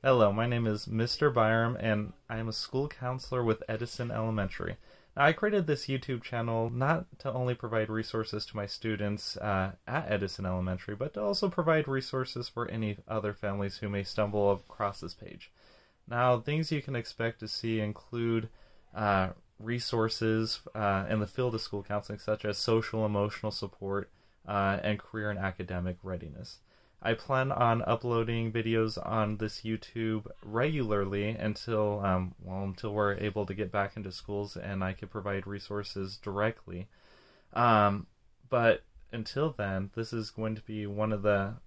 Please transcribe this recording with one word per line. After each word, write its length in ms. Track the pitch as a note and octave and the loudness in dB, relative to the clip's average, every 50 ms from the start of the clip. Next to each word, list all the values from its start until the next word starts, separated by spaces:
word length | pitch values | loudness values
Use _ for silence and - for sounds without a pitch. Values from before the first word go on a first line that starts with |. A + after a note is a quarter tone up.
| - | 6
Hello, 280 | C3+ C3 B2 A2 G2+ G2+ | 6 8 8 8 8 6
my 140 | G#2+ A2+ | 4 2
name 200 | B2 B2 A#2+ A#2 | 2 2 2 2
is 180 | A2 G#2+ G#2 - | 2 0 0 -2
Mister 440 | - G#2+ A2 A2+ A#2+ - - D3+ D3 | -2 0 0 0 0 2 4 4 4
Byram, 480 | B2+ B2 A2 A2 A2+ A2+ A2+ A#2 B2 - | 6 6 6 6 6 4 4 2 0 0
and 320 | - A2 G#2+ G#2 G#2 - - - _ _ | 2 2 2 2 0 -4 -8 -16 _ _
I 80 | A#2 | -6
am 120 | A2+ A2+ A2+ | -4 -4 -4
a 20 | |
school 380 | A2 - - - - C3 C#3+ D3 | -4 -6 -8 -2 -2 -2 -2 -2
counselor 520 | - - C3 B2 B2+ C3 - - C3 B2+ | -4 -6 -6 -6 -4 -6 -6 -4 -2 2
with 220 | A#2+ A2+ A2 A2 - - | 4 4 2 2 0 -4
Edison 420 | A2+ A2 A#2+ A#2+ - - B2 A#2 | -4 -4 -4 -6 -4 -6 -4 -4
Elementary. 640 | G#2+ A2 A2 A2+ A2 G#2+ G2 F#2+ - - - - - - - - - - _ _ _ | -2 -2 0 0 2 0 0 0 -2 -4 -6 -6 -6 -8 -12 -20 -20 -20 _ _ _
Now, 80 | - C#3+ | 4 4
I 80 | D3+ | 4
created 340 | E3 - - G#3 G#3 G3+ E3+ | 4 4 2 2 2 2 4
this 200 | D#3 D3 C3+ - | 2 0 0 0
YouTube 380 | - C3+ C3 - - B2+ A#2 - | -2 -2 -2 -2 -4 -6 -4 -4
channel 460 | - - A#2 A#2 A#2 A#2 A2+ A2+ A#2 | -4 -4 -2 0 0 0 0 0 0
not 360 | A#2 A#2+ C3 C#3+ E3 D#3+ F3+ _ - _ | 0 0 2 2 2 0 -2 _ -16 _
to 120 | - C3+ | -8 -4
only 240 | A#2 B2+ B2+ B2 B2 | -2 -2 0 0 -2
provide 340 | A#2+ - A2 A2+ A2+ G#2+ G#2+ | -2 -4 -2 0 0 0 2
resources 560 | A2 A2 A2 - - A2+ G#2+ - - G#2+ - | 0 -2 -2 -2 -2 -4 -4 -2 -4 -6 -6
to 100 | - - | -6 -6
my 80 | A2 G2+ | -6 -6
students, 720 | G2 - - - A2+ G#2+ F#2+ G#2 G2+ G#2 G#2 - - - | -6 -8 -6 -2 -2 -2 0 0 -2 -2 -4 -6 -8 -8
uh, 380 | - - G#2+ G2+ F#2+ F#2+ F#2+ F#2 - _ | -6 -2 0 0 0 0 -2 -4 -10 _
at 240 | - A#2+ D3+ D#3+ - | -6 -4 -4 -2 0
Edison 340 | G#2+ G2 G2 F#2 - - G2 | 0 0 0 -2 -4 -4 -2
Elementary, 480 | F#2 F#2 F#2 F2+ F#2 F#2 F2+ - - G#2 | -2 0 0 0 -2 -2 -4 -4 -8 -6
but 200 | G#2 B2+ D3+ - | -4 -6 -6 -4
to 80 | G3+ | -2
also 260 | G#3+ G3+ G3+ G3 - | 0 0 0 2 0
provide 400 | F#3+ - - E3 D#3+ D#3+ D#3 D3 | 0 0 2 2 4 4 4 2
resources 600 | C#3+ C3+ C3 C3 - - C3 B2+ - - A#2+ A#2+ - | 0 -2 -2 -2 -2 -2 -2 -2 -2 -4 -8 -8 -6
for 180 | - A#2 A#2+ | -4 -4 -4
any 300 | - - A2+ A2 G#2+ G#2 - - | -4 -2 -2 -2 -2 -4 -6 -6
other 260 | - A2 A2 G#2 G#2 G2+ | -4 -4 -2 -2 -2 -4
families 440 | - - G2+ G2 G2+ G2+ G2 F#2+ | -2 -4 -4 -2 0 -2 -4 -4
who 100 | - - | -6 -6
may 160 | G2+ G2+ G2+ G2 | -2 -2 -2 -4
stumble 480 | F#2+ - - G#2+ G#2 G#2 G#2 G2+ G2+ | -2 0 0 0 2 2 4 4 4
across 480 | G2+ F#2+ - - - - G#2+ G2+ G2 - | 4 2 0 -14 -8 -4 -4 -4 -4 -6
this 140 | - F2 - | -10 -12 -12
page. 400 | - - - - - - - _ _ - - - - _ _ _ _ _ | -12 -16 -16 -16 -16 -18 -20 _ _ -20 -20 -20 -20 _ _ _ _ _
Now, 320 | - A#2 A#2+ B2 B2+ B2 | -4 0 2 4 4 4
things 320 | A#2 A#2 - D3 D#3 D#3+ - | 4 2 -2 0 0 0 0
you 120 | D#3+ D3 | -2 -2
can 160 | - - C3+ | -2 -2 -4
expect 420 | A#2+ A2+ - - - A#2 A#2 A#2 _ | -4 -4 -6 -6 -2 -2 -2 -2 _
to 80 | - | -8
see 320 | G#2+ - - - A#2 A2+ A2 | -8 -8 -4 -2 0 0 0
include, 680 | G#2+ G#2 G#2 - - - - A#2+ A#2 A#2 A2+ A2+ A2+ - - - - - - - - _ - | 0 -2 -4 -6 -12 -8 -4 -2 0 2 2 2 0 -2 -12 -18 -20 -20 -20 -20 -20 _ -6
uh, 360 | - G#2+ G#2 G2+ F#2+ F#2 F2+ F2 - _ _ _ | 0 2 4 4 4 4 0 -2 -10 _ _ _
resources, 1000 | _ A2 A2+ A#2+ A#2+ A#2+ - - A#2 A2 A2+ - - A2+ A2 A2 A2 A2 A2 - - - - - | _ -6 -4 -4 -2 -2 0 2 2 2 2 2 0 2 2 4 2 2 0 -2 -6 -8 -12 -6
uh, 300 | A2 G#2+ G2+ G2 F#2+ F#2+ - | 0 2 2 2 2 2 0
in 120 | - G#2+ | 0 0
the 60 | G#2 | 0
field 280 | G2+ - - B2+ B2 A#2 | -2 0 -2 0 0 0
of 60 | A2 | -2
school 200 | - - - G2+ | -6 -4 -6 -8
counseling, 380 | G2 - G#2 G#2 G2+ - G#2+ G2+ | -6 -4 -4 -4 -4 -4 -10 -8
such 240 | - - G#2+ - - | -2 -2 -2 0 0
as 140 | G#2+ G2+ | -4 -2
social 480 | - - - A2+ A2+ A2 - - A2+ A2 | 0 2 4 4 4 4 2 -2 0 0
emotional 480 | G#2+ G#2 G2+ G2+ G#2 - - - G#2+ - | 2 2 2 2 2 0 -4 -6 -6 -4
support, 580 | - - G2 - - G2 G2 G2 G2+ G2+ - - _ _ _ _ _ _ | -4 -8 -8 -10 -8 -4 -2 -2 -2 -2 -6 -14 _ _ _ _ _ _
uh, 340 | - G#2 G2+ G2 G2 G2 - - | -2 0 2 4 4 2 2 0
and 160 | G#2+ G#2+ G#2 | 0 -2 -2
career 300 | - - - A2 G#2+ G#2 | -4 -8 -6 -4 -2 -2
and 100 | G2+ F#2 | -2 -2
academic 560 | F#2+ F#2+ F2+ - F#2 F2+ F#2 F2+ F2 F#2 F2 - - | -2 -4 -4 -4 -8 -6 -4 -2 -2 -2 -4 -6 -6
readiness. 560 | F#2+ F#2 F2 - D#2+ C#2 - A#2+ - - - _ _ _ _ _ _ _ _ - | -6 -6 -6 -6 -10 -12 -12 -14 -14 -16 -20 _ _ _ _ _ _ _ _ -2
I 100 | - A#2 | -2 -2
plan 360 | - - - C3+ C3 C3 C3+ | -2 0 0 0 2 2 2
on 300 | - - B2 A#2 A#2 A#2 | 2 4 6 6 6 4
uploading 720 | - - A#2 A2+ - A#2+ A#2 A#2 A2+ A2+ A#2 A#2 A2+ A2+ A2 | 4 2 0 0 2 0 2 2 2 2 0 0 0 0 0
videos 440 | A#2 A2 A2+ A2+ A2+ A2 A2 G#2+ - - | 0 0 2 4 4 2 2 0 -4 -4
on 300 | - G#2+ A2+ G#2+ G#2+ G#2+ | -2 0 0 2 0 0
this 280 | G2+ A2 G#2 - - - | -2 -2 -4 -4 -6 -4
YouTube 600 | A2 A2+ A2+ - - - A#2 A2+ A2 A2 A2 G#2+ - - - | -4 -4 -4 -4 -8 -6 -4 -2 0 0 -2 -4 -6 -14 -14
regularly 920 | - G#2+ G#2 A#2 B2+ D3+ D#3+ D3 B2 G#2+ G#2 G2+ G2 G2 G2 G2+ G2+ G#2 | -12 -4 0 0 2 2 2 0 0 2 2 2 2 0 0 0 0 0
until, 680 | A2+ - - G#2+ G#2 - - - A2+ G#2+ G#2+ G#2 G#2 G#2 | -2 -2 -2 -2 -2 -4 -4 -2 0 2 2 2 2 2
um, 340 | G2 G2 F#2 F#2 F#2 F2+ - - | 2 2 4 2 2 -2 -6 -10
well, 240 | F2+ F2+ F#2 F#2+ G2 | -10 -8 -6 -4 -4
until 300 | G2 F#2 - - A2 G#2 | -4 -6 -6 -6 -4 0
we're 220 | G#2+ G#2 G2+ G2+ | 2 2 2 2
able 300 | - G#2 G#2 G2 G#2+ G2+ | 0 -2 -2 -2 -2 -2
to 80 | F#2 G2 | -2 -2
get 200 | G2 G#2+ F#2 - | -4 -4 -2 0
back 240 | G#2 G2 G2+ - | 0 0 0 -4
into 120 | A2 G2+ F#2+ | -8 -10 -10
schools 460 | F2+ - - - G#2 G2+ G#2 G#2 - | -10 -12 -8 -6 -4 -4 -4 -6 -8
and 260 | - - G2 G2 F#2+ | -10 -8 -6 -4 -2
I 120 | F#2 F#2+ F#2 | -2 -2 -4
can 160 | - - F#2+ | -6 -10 -10
provide 360 | - A2 F#2 G2+ G2 G2 F#2 | -10 -6 -4 -4 -4 -4 -4
resources 720 | G2 G2+ G2+ G2 - G#2 G#2 G2+ - - G2 F#2+ F#2+ G2 | -6 -10 -10 -8 -6 -6 -6 -6 -6 -6 -6 -6 -6 -8
directly. 720 | - - G#2 F#2+ G2+ G#2 A2+ A2+ - - - F2+ F2 F#2+ - _ - _ - - - - - - - _ _ | -10 -8 -4 0 2 2 2 0 -2 -12 -12 -10 -10 -10 -12 _ -20 _ -20 -20 -20 -20 -20 -20 -20 _ _
Um, 560 | - - A#2+ A#2+ A2+ G#2+ G#2 G2+ G2+ G2+ F2 - _ _ _ - _ _ - - | 0 4 6 6 8 8 6 6 4 2 -4 -10 _ _ _ -20 _ _ -6 0
but 340 | - A#2+ A#2 A2+ G#2 - - _ _ - - - | 0 6 6 6 6 6 2 _ _ -20 -16 -10
until 400 | - A#2 G#2+ - - C#3 D3+ D#3+ | -8 -8 -8 -4 -2 -2 -2 0
then, 380 | C#3+ - G#2 G2 F#2+ F#2+ G2 G2 - | 0 -2 -2 -2 0 -2 -2 -4 -4
this 180 | A2+ A2+ - - | -6 -6 -4 -4
is 180 | A2+ G#2+ G#2 | -4 -6 -6
going 240 | - - A2 A2 A2 | -6 -4 -4 -4 -4
to 60 | G#2+ | -6
be 260 | - - A2 G#2+ G#2 | -8 -8 -8 -6 -6
one 240 | G2+ G2+ G#2 G#2+ A2 | -6 -2 -2 0 0
of 120 | A2 G2+ G2 | 0 2 4
the 320 | G#2 G2+ G2 G2 G2+ G#2+ - - | 4 4 4 2 -2 -4 -10 -14